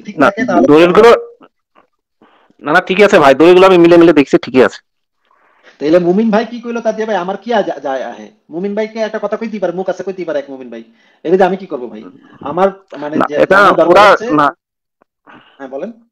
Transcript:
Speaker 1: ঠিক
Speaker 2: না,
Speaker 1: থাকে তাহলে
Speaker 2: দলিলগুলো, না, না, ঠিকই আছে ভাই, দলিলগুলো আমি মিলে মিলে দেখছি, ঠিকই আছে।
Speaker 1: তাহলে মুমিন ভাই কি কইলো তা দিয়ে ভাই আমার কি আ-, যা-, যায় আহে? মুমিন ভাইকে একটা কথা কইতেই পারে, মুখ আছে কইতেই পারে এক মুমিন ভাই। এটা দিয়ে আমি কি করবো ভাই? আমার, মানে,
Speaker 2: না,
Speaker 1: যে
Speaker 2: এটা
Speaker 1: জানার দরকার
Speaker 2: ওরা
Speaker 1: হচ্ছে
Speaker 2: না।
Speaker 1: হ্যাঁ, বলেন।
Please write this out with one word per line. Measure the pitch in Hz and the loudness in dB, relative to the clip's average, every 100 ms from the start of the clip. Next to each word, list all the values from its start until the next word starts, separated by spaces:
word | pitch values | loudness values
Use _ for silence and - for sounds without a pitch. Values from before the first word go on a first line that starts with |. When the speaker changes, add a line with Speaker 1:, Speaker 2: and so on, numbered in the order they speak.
| - | -10
Speaker 1:
ঠিক | 165 | -2
Speaker 2:
না, | 127 | -2
Speaker 1:
থাকে | - 131 | 0 -2
তাহলে | 175 135 | 0 4
Speaker 2:
দলিলগুলো, | 151 175 180 233 - - - _ _ _ _ _ _ _ _ _ _ _ _ | 4 4 4 4 4 0 -18 _ _ _ _ _ _ _ _ _ _ _ _
না, | 143 | -2
না, | 175 | -2
ঠিকই | - 190 | 0 0
আছে | 202 170 | 2 4
ভাই, | 139 131 | 4 4
দলিলগুলো | 165 180 190 | 4 6 6
আমি | 180 | 6
মিলে | 170 170 | 6 6
মিলে | 170 | 4
দেখছি, | 147 135 - | 2 0 -2
ঠিকই | - 127 | 0 0
আছে। | 104 - _ _ _ _ _ _ _ _ _ - | 0 -2 _ _ _ _ _ _ _ _ _ -8
Speaker 1:
তাহলে | 147 175 | 0 0
মুমিন | 175 190 226 | 2 0 0
ভাই | 208 226 | -2 -4
কি | 240 | -10
কইলো | 233 233 | -12 -8
তা | 226 | -6
দিয়ে | 202 220 | -6 -6
ভাই | 196 | -6
আমার | 180 196 | -6 -10
কি | 233 | -4
আ-, | 220 | -4
যা-, | 170 143 | -4 -6
যায় | 151 170 | -8 -8
আহে? | 117 110 104 _ _ | -10 -14 -20 _ _
মুমিন | 160 202 202 | -10 -8 -6
ভাইকে | 214 226 | -8 -8
একটা | 214 214 | -8 -8
কথা | 202 214 | -8 -8
কইতেই | 226 202 | -10 -8
পারে, | 175 | -8
মুখ | 175 190 | -6 -8
আছে | 170 | -8
কইতেই | 185 190 165 | -10 -12 -8
পারে | 147 | -8
এক | 139 | -10
মুমিন | 131 123 | -16 -18
ভাই। | 117 113 _ _ _ 151 | -18 -20 _ _ _ -4
এটা | 185 | 0
দিয়ে | 180 | 0
আমি | 190 | -4
কি | 190 | -10
করবো | 139 120 | -12 -12
ভাই? | 107 90 131 _ - | -16 -20 -20 _ -16
আমার, | 139 165 196 190 _ - | -10 -4 -4 -4 _ -14
মানে, | 294 - | -8 -6
Speaker 2:
না, | - | -4
Speaker 1:
যে | 147 | -2
Speaker 2:
এটা | - 196 | 0 2
Speaker 1:
জানার | 196 | 2
দরকার | 170 165 | 2 2
Speaker 2:
ওরা | 185 | 4
Speaker 1:
হচ্ছে | 208 175 226 | 4 2 0
Speaker 2:
না। | 151 143 - _ _ _ _ _ _ _ - _ | -2 -2 -4 _ _ _ _ _ _ _ -20 _
Speaker 1:
হ্যাঁ, | - 131 | -20 -16
বলেন। | 139 202 226 _ | -12 -14 -16 _